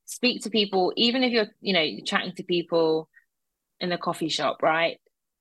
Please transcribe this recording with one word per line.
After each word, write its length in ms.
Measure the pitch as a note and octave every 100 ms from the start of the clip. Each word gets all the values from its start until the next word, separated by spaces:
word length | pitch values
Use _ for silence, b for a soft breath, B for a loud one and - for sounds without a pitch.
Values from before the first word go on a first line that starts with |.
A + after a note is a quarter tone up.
Speak 380 | - - B3 -
to 60 | G#3
people, 440 | G#3+ G3+ F#3+ F3+
even 280 | - A#3 C4
if 80 | B3+
you're, 160 | A#3 G#3 _
you 120 | -
know, 120 | F3+ D3+ G2+
chatting 280 | - F#3+ F#3
to 80 | F3+
people 640 | F3 F3 E3 E3 D#3+ D#3+ D#3+ b _ _ _ _ _ -
in 100 | F3+
the 80 | F3
coffee 320 | F3+ - D#3+
shop, 320 | - C3+ -
right? 380 | - D#3+ E3 - _ _ _ _